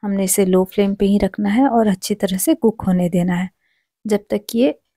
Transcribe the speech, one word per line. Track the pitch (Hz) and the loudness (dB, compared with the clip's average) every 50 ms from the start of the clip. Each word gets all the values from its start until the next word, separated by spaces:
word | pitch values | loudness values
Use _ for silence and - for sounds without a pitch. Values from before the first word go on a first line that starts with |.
| - | -4
हमने | 208 202 196 196 | -4 -2 -2 0
इसे | 185 - - 202 | -2 0 0 2
लो | 185 185 185 185 | 2 2 2 0
फ्लेम | 185 - - 202 196 196 | 0 -2 -2 -2 -2 0
पे | - 208 | 0 0
ही | 196 202 202 | 2 2 2
रखना | 196 190 190 - 208 202 | 0 -2 -2 -2 -2 0
है | 202 233 269 277 | 2 2 2 2
और | 226 233 220 | 2 2 2
अच्छी | 214 185 180 - - 208 | 2 0 -2 -2 -6 -6
तरह | 202 - 190 190 | -4 -2 -4 -2
से | 185 - - 320 | -2 0 -2 -2
कुक | 311 - 226 214 _ - | 2 2 0 0 _ -2
होने | 190 185 180 180 175 | 0 0 2 0 0
देना | 175 180 175 180 180 | 0 0 0 0 -2
है | 175 185 185 _ _ _ _ _ _ _ _ _ _ _ | -2 -4 -6 _ _ _ _ _ _ _ _ _ _ _
जब | 214 214 202 202 _ | -2 -2 -2 -2 _
तक | 214 208 208 - - | -6 -6 -6 -4 -2
ये | 226 240 294 302 _ _ _ _ | 0 2 2 0 _ _ _ _